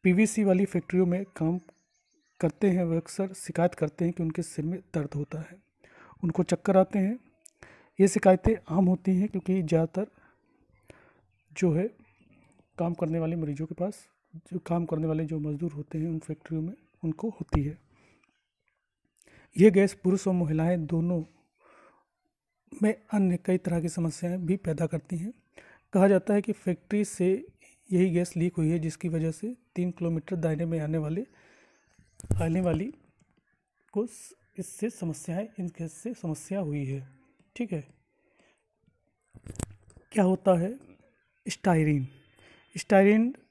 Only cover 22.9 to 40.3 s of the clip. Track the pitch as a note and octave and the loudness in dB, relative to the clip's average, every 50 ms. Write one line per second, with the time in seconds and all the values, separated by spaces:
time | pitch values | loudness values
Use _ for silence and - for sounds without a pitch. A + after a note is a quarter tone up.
22.9 | G#3+ - _ _ - G#3 G3 F#3 F3 F3 _ - F3+ F#3 - F#3 E3+ E3+ D#3+ E3+ | 0 -2 _ _ -2 0 2 2 0 0 _ 0 0 0 0 -2 -2 -2 -2 -4
23.9 | - - E3 E3 - - F3 F3 F3 F#3+ F3+ D#3+ F#3 G3 - E3 D#3+ D3 E3+ D#3+ | -4 -2 -4 -4 -4 -4 -6 -6 -6 -4 -2 -2 -2 -2 -2 -6 -2 -2 -2 -4
24.9 | - D#3 - _ F#3 E3 E3+ G#3+ - _ _ _ _ - - - - _ _ _ | -4 -6 -6 _ -8 -8 -6 -8 -12 _ _ _ _ -20 -20 -20 -20 _ _ _
25.9 | - F#3+ F#3 G3 G3+ F#3 F#3 - G#3 G#3 G3 - G3+ - - F#3+ F3 - _ _ | 2 4 6 6 6 4 2 2 0 0 0 -2 -6 -4 -2 -4 -4 -4 _ _
26.9 | G#3 G#3 G#3 G3 - - F3+ F3+ F#3+ A#3 D#4+ - _ _ _ _ _ _ _ _ | -2 -2 -2 -2 -2 0 0 0 0 0 -4 -12 _ _ _ _ _ _ _ _
27.9 | F#3+ F3 F#3 F#3+ E3 F3 F3 - - E3+ E3 F3+ - - D#3+ D#3 E3+ E3+ D#3 D#3+ | 2 2 2 4 2 0 -2 -2 -2 -2 -2 -2 0 0 0 0 0 0 -2 -4
28.9 | D3+ - - F3 D#3+ D#3+ D#3 E3 D#3 - - A3 B3 _ _ _ _ - F3+ F3+ | -8 -6 -6 -4 -4 -2 -2 -4 -4 -6 -10 -10 -10 _ _ _ _ -4 -4 -4
29.9 | E3+ - E3+ E3+ E3 D#3+ D#3 - F#3+ E3 D#3+ E3 D#3 D3 E3+ E3 E3 E3 D3+ D3 | -4 -4 -4 -2 -2 -4 -4 -6 -6 -2 -2 -2 -2 -2 -2 -2 -2 -2 -2 -2
30.9 | D#3 E3 D3+ D3+ D#3+ F#3 B3+ - _ _ _ _ _ _ _ _ _ _ _ _ | -2 -2 -2 -2 -4 -6 -6 -10 _ _ _ _ _ _ _ _ _ _ _ _
31.9 | _ _ _ _ _ _ - - - - E3 E3 E3 F#3 F#3 F3 E3 D#3+ F#3+ C4 | _ _ _ _ _ _ -4 -2 0 0 0 0 0 0 0 0 0 0 -2 -6
32.9 | - _ _ _ _ _ _ _ _ _ _ _ _ _ _ _ _ _ _ _ | -10 _ _ _ _ _ _ _ _ _ _ _ _ _ _ _ _ _ _ _
33.9 | - G3+ A#3 A#3+ - - - - - _ _ _ _ - F3+ - - - G#3 A#3 | -4 -4 -4 -4 -8 -18 -20 -20 -20 _ _ _ _ -14 -12 -12 -10 -8 -8 -8
34.9 | A3+ - F3+ E3+ D3+ - - - E3 F3+ G#3+ A3 A3 - F3+ F3 - - E3 D#3+ | -6 -6 -8 -8 -6 -8 -8 -8 -6 -6 -8 -8 -10 -10 -10 -10 -8 -10 -12 -12
35.9 | - - - A3+ A#3+ - - E3+ D#3 D3 - - F#3+ G3+ F#3 D3+ D3 D3 C#3 C3 | -12 -12 -12 -12 -12 -8 -6 -8 -8 -8 -8 -8 -6 -6 -4 -4 -4 -6 -4 -6
36.9 | C3+ C#3 C3 - _ _ _ _ _ _ _ _ _ - A#3+ G#3+ F#3 D3+ C#3 _ | -6 -8 -10 -14 _ _ _ _ _ _ _ _ _ -8 -8 -6 -6 -8 -8 _
37.9 | _ _ _ _ _ _ _ _ _ _ _ _ _ _ _ _ _ _ _ _ | _ _ _ _ _ _ _ _ _ _ _ _ _ _ _ _ _ _ _ _
38.9 | _ _ _ _ _ _ _ _ _ - _ - - - - - - - _ - | _ _ _ _ _ _ _ _ _ -20 _ -18 -8 -8 -8 -8 -8 -20 _ -20
39.9 | - - _ _ - G#3+ G3 F3+ | -20 -20 _ _ 0 2 4 4